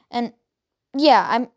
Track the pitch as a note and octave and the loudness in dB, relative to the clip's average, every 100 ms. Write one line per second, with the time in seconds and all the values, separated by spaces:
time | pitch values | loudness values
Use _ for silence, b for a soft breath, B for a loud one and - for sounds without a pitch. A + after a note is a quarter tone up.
0 | _ A#3+ A#3 - _ _ _ _ _ C4+ | _ -8 -8 -12 _ _ _ _ _ -2
1 | D4+ A3 E3+ A3+ B3+ | 2 2 2 -4 -6